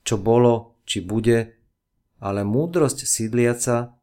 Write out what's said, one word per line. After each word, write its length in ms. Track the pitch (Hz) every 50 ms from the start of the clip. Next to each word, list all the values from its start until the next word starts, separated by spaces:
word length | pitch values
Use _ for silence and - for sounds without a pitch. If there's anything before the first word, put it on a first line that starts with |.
čo 160 | _ - 117
bolo, 640 | 101 95 113 117 120 120 120 120 113 110 - _ _ _ -
či 160 | - 104 87
bude, 560 | 90 104 113 107 120 117 113 - 110 _ _ _ _ _ _ _ _ _ _ _ _ _
ale 240 | _ - 98 98 101
múdrosť 640 | 101 101 107 123 160 170 175 175 151 127 120 - -
sídliaca 880 | - - - 113 110 113 120 120 120 120 120 - 127 120 117 120 123 _ _